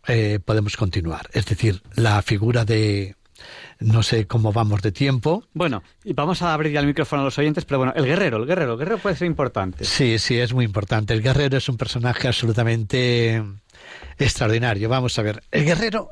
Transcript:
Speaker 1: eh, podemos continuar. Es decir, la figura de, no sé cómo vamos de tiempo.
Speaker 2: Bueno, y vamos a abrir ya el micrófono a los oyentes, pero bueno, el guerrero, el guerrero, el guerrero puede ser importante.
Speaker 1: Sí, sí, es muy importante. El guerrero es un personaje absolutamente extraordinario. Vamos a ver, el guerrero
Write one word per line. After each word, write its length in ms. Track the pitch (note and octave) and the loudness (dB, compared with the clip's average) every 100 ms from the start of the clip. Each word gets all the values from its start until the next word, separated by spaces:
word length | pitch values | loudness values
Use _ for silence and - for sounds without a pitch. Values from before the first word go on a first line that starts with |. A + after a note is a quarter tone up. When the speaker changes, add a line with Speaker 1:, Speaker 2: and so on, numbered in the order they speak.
| - | 0
Speaker 1:
eh, 320 | A#2 G#2 G#2 | 2 2 0
podemos 320 | - A2 G#2 - | 0 0 0 0
continuar. 540 | G2+ F#2 E2 - - | -2 0 -4 -6 -6
Es 140 | - - | -4 -2
decir, 340 | - A2 F2+ - | 0 0 0 -4
la 260 | - A2+ G#2 | 0 2 2
figura 420 | - G#2 A2+ A#2+ | 2 0 2 2
de, 500 | A2 A2 G#2+ G2+ G2 - _ - - - - - | 2 2 2 0 -4 -12 _ -20 -20 -20 -18 -4
no 240 | A2 A2+ | 2 4
sé 240 | G#2+ A2+ G#2 | 4 0 2
cómo 260 | A#2+ G#2+ | 2 2
vamos 300 | A2 G#2+ G2+ | 2 2 0
de 80 | G#2 | 0
tiempo. 540 | - C#3 B2+ D3 G3 - | 0 0 2 0 -2 -4
Speaker 2:
Bueno, 320 | D#3+ E3 A2 - _ | -2 -2 -2 -8 _
y 100 | G#3 | -6
vamos 300 | C#3 D#3 F3 | -2 -2 0
a 100 | F3 | 0
abrir 200 | D3+ D#3 | 0 0
ya 80 | D3 | 0
el 60 | C#3+ | 0
micrófono 360 | D3 C#3+ C#3+ | 0 -2 -2
a 20 | C3+ | -2
los 120 | C#3+ | 0
oyentes, 260 | D3+ E3 | 0 0
pero 140 | - C3+ | -2 0
bueno, 140 | B2+ | 0
el 100 | A#2+ | 0
guerrero, 340 | C3 F3+ E3+ A2 | 0 2 0 0
el 80 | C3 | 0
guerrero, 260 | F#3 C3 | 0 0
el 60 | A#2 | -2
guerrero 200 | E3 A3+ | -2 -2
puede 160 | G3+ | -2
ser 140 | D#3+ F3 | -2 -2
importante. 560 | D3+ B2+ - F#2 - | 0 -2 -2 -4 -4
Speaker 1:
Sí, 340 | - - B2+ A2+ | -2 0 2 2
sí, 220 | - A#2+ | 0 0
es 120 | A#2+ | 0
muy 120 | B2+ | 0
importante. 500 | A2+ G2 - A2 G#2 | 0 -2 -2 0 0
El 80 | A2 | 0
guerrero 340 | B2 C#3 C#3 C3 | 2 2 2 0
es 120 | - | -2
un 80 | A#2+ | -4
personaje 500 | A#2+ B2 A#2+ A2+ B2+ | -4 -2 -2 0 0
absolutamente 1200 | - A#2 A2 A#2 A2+ G#2+ B2+ B2 A#2+ A2+ A2+ G#2 G2+ _ - - - - - | 0 0 2 2 0 0 0 2 2 2 0 -4 -12 _ -20 -20 -20 -10 -2
extraordinario. 720 | C3 - A2 A2+ A#2+ G2+ A2+ | 0 2 2 2 0 0 0
Vamos 280 | C3 B2 - | 0 0 0
a 20 | |
ver, 220 | G#2+ G#2+ - | -2 -4 -4
el 120 | D3+ | 0
guerrero 460 | D3+ E3 A3 G#3 - | 2 2 0 -4 -6